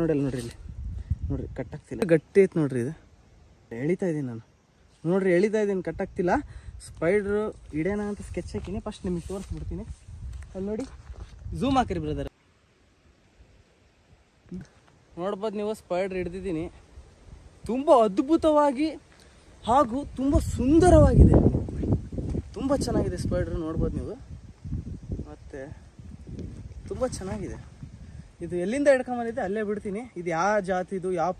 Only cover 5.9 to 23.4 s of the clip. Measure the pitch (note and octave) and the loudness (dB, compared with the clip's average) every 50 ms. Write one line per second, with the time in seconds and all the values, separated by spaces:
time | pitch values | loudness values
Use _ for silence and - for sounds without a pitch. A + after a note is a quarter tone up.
5.9 | D#3+ - G3 - - - F3+ F3 G3+ D4 C#4+ - - - - - - - - - | -6 -6 -6 -6 -4 -2 0 2 2 2 0 -4 -16 -16 -16 -16 -16 -16 -18 -18
6.9 | - - D#3 E3 G3 G#3+ G3 G3 G3+ G#3 G#3+ G#3+ - - - - - D3+ D#3 F#3 | -8 -2 0 2 2 2 2 0 -2 -2 -2 -4 -6 -10 -16 -8 -6 -2 -2 -2
7.9 | G#3 G#3 G#3 G#3 G#3 - - - - F3+ E3+ - - G#3 - - F#3 A3 - G#3+ | -2 -2 -4 -4 -6 -8 -10 -8 -8 -8 -8 -6 -8 -8 -8 -6 -8 -8 -8 -8
8.9 | G#3 - - F#3+ F3+ E3+ D#3 - F#3 G3 F#3 - - D#3 D3+ - E3+ F3 A3 - | -12 -6 -4 -4 -4 -4 -4 -6 -8 -8 -8 -8 -10 -8 -8 -8 -8 -8 -10 -12
9.9 | - - - - - - - - - - - - - F#3+ F#3+ G3+ G#3+ A3 C4+ B3+ | -14 -16 -16 -18 -16 -12 -12 -12 -12 -12 -14 -12 -8 -6 -6 -4 -4 -6 -6 -8
10.9 | - - - - - - - - - - - - - D#3+ F3+ C4+ C#4 C4 A#3 - | -12 -18 -16 -16 -14 -14 -14 -16 -16 -14 -12 -10 -6 -2 0 2 4 2 2 2
11.9 | F#3+ E3+ D#3 D3+ F#2 F2+ - - - _ _ _ _ _ _ _ _ _ _ _ | -2 -4 -4 -4 -4 -4 -6 -8 -10 _ _ _ _ _ _ _ _ _ _ _
12.9 | _ _ _ _ _ _ _ _ _ _ - _ _ _ _ _ _ _ _ _ | _ _ _ _ _ _ _ _ _ _ -20 _ _ _ _ _ _ _ _ _
13.9 | _ _ _ _ - _ _ _ _ _ _ - F3+ F#3 - - _ _ _ _ | _ _ _ _ -20 _ _ _ _ _ _ -14 -14 -14 -14 -16 _ _ _ _
14.9 | _ _ _ _ - E3+ F3 G3 G#3 F#3+ G3+ A3 G3 G#3+ G#3 G#3 A3 - - _ | _ _ _ _ -12 -6 -6 -6 -4 -4 -6 -6 -4 -4 -4 -4 -6 -8 -6 _
15.9 | F3+ F3 F#3+ G3 F#3+ F#3 F3+ F3 E3+ G3 F#3 G3 E3+ D#3 E3+ F3 - - - - | -4 -2 -2 -2 -4 -4 -6 -6 -8 -8 -6 -4 -4 -4 -6 -8 -10 -16 -20 -20
16.9 | - - - - - - - - - - - - - - - - A3 C4 C#4 D#4+ | -20 -20 -20 -20 -20 -20 -20 -20 -20 -20 -20 -20 -20 -16 -6 -4 -4 0 6 8
17.9 | D#4 A#3+ A3 G#3+ F#3 G#3 C4+ C4 E4 E4 - D#4+ D4+ D4 D4 C#4+ C4 A#3+ D4+ D#4+ | 8 8 8 6 2 0 2 2 2 4 4 4 4 6 4 4 2 0 -2 -4
18.9 | - D#4 - - - - - - - - - - - - - - A#3 C#4 D4 A3+ | -4 -8 -16 -20 -20 -20 -20 -20 -20 -20 -20 -20 -20 -10 -2 2 4 4 4 4
19.9 | A3 C4+ C#4+ - - - C4 C#4 D4 F4 - - - - A#3+ C4 D4+ E4 E4+ F4+ | 0 -6 -6 -6 -6 -2 0 2 2 2 2 0 -2 0 2 6 6 8 10 10
20.9 | E4 D#4 D4 C4+ B3+ - - - - - - - - - - - - - - - | 10 10 10 10 10 10 10 10 10 8 6 6 2 2 -2 -4 -6 -6 0 0
21.9 | - - - - - - - - - - - - - F#3+ C4 C4+ C#4+ C4 - A#3+ | 0 0 -2 -6 -8 -8 -6 -4 -4 -4 -6 -6 -8 -6 0 0 0 0 0 0
22.9 | A3+ G#3+ G#3 G3 F#3 F3+ - - F#3 F3+ | 0 0 0 -2 -4 -4 -4 -2 0 0